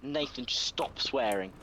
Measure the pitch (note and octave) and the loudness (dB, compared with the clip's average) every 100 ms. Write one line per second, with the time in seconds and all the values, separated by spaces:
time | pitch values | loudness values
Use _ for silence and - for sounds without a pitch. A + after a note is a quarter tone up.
0 | C#3 D3 D3 - B2 - - - D3+ - | -2 0 0 -2 -2 0 -2 -2 -4 -2
1 | - C#3 A2+ G2+ F#2+ - | 0 2 4 2 0 -6